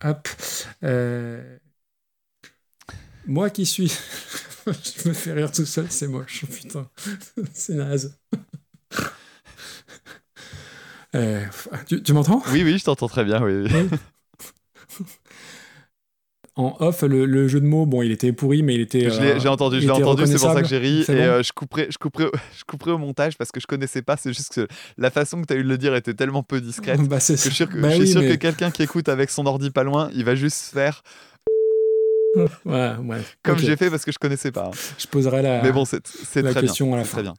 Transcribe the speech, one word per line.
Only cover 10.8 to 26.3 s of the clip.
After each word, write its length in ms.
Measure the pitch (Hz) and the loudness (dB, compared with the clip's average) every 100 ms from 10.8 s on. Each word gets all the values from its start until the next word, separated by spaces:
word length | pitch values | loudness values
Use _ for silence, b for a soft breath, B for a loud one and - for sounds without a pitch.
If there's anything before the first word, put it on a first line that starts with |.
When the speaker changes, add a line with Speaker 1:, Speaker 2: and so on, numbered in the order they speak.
| B B B | B B B
Speaker 1:
Euh, 280 | 131 113 104 101 - - - - | -2 -2 -2 -6 -12 -14 -12 -6
tu, 160 | - | -2
tu 100 | - | 2
m'entends ? 300 | 147 147 226 127 | 4 6 2 2
Speaker 2:
Oui, 100 | 143 | 2
oui, 140 | 160 185 | 4 2
je 60 | |
t'entends 240 | - 139 120 | 0 -2 -2
très 160 | 127 | 0
bien, 180 | 101 110 | 2 2
oui, 200 | 107 98 | 2 2
oui. 60 | 104 | 2
Speaker 1:
Oui. 1300 | 160 185 156 - _ _ - - _ _ _ - - 175 - _ B B B B B B _ _ _ _ _ _ | 2 2 -2 -6 _ _ -20 -20 _ _ _ -18 -16 -16 -18 _ B B B B B B _ _ _ _ _ _
En 220 | - 131 - | -4 -4 0
off, 220 | 165 170 | 0 2
le, 220 | 143 131 | 2 4
le 220 | 135 135 135 | 4 4 4
jeu 120 | 143 | 4
de 60 | 147 | 4
mots, 200 | 156 156 | 4 2
bon, 160 | 123 | 2
il 80 | 117 | 0
était 220 | 107 123 | 2 0
pourri, 300 | 120 139 147 | 2 2 2
mais 100 | 147 | 2
il 60 | 120 | 2
était, 280 | 113 127 120 | 2 2 2
Speaker 2:
Je 120 | 113 | 4
l'ai, 100 | 139 | 2
Speaker 1:
euh, 40 | 139 | 4
Speaker 2:
j'ai 80 | 135 | 2
entendu, 280 | 139 135 131 | 2 2 2
Speaker 1:
il 60 | |
Speaker 2:
je 40 | 139 | 4
l'ai 60 | |
Speaker 1:
était 80 | 135 | 4
Speaker 2:
entendu, 240 | 139 139 143 | 4 4 4
c'est 60 | 139 | 4
pour 20 | |
ça 200 | 165 160 | 4 4
que 60 | - | 2
Speaker 1:
reconnaissable. 20 | |
Speaker 2:
j'ai 100 | 131 131 156 | 0 2 2
ri, 60 | 151 | 2
Speaker 1:
C'est 60 | |
Speaker 2:
et, 20 | 131 | 4
Speaker 1:
bon. 60 | |
Speaker 2:
euh, 200 | 123 123 | 4 4
je 100 | 120 | 0
couperai, 340 | - 143 151 156 | -6 -6 -4 -4
je 80 | - | -4
couperai, 280 | 147 - 160 147 B B | -6 -2 -2 -2 B B
je 60 | |
couperai 260 | - 143 165 | -14 -8 -2
au 80 | 170 | -2
montage 400 | 143 131 151 - | -2 -2 -2 -2
parce 140 | - | -8
que 80 | 127 | -8
je 60 | - | -6
connaissais 360 | 139 135 135 | -4 -4 -4
pas, 140 | 131 147 | -2 -4
c'est 160 | 131 | -4
juste 220 | 117 - | -8 -6
que 140 | - 104 B B B | -4 -4 B B B
la 120 | 127 | 0
façon 300 | 147 147 170 | 0 -2 -4
que 60 | 160 | -2
t'as 80 | |
eu 80 | 135 | 0
de 60 | 131 | 0
le 100 | 131 | 0
dire 160 | 139 | 2
était 200 | 123 120 | 0 0
tellement 280 | 104 135 | -2 -2